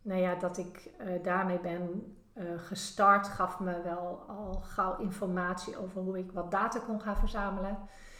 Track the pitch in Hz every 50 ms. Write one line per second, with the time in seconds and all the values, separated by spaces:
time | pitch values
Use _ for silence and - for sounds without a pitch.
0 | - 208 185 185 180 180 180 175 - 180 180 - 175 180 - - - - - -
1 | 233 190 180 175 175 180 180 190 185 180 180 175 175 175 170 175 175 175 180 214
2 | - - - - - - - 233 180 170 170 170 170 - 190 - - - - -
3 | 196 202 202 196 196 - - - 185 185 - - 190 180 175 175 175 175 170 180
4 | 175 175 - - - - 190 202 208 190 185 180 - - - - 190 185 - -
5 | 214 185 - - 202 185 180 180 175 170 180 - - - - - 196 185 185 190
6 | 185 185 190 185 185 185 - 180 170 175 202 196 214 226 - 233 214 226 214 208
7 | - 214 202 - 214 208 226 208 202 196 190 190 190 196 214 208 208 - - -
8 | - - -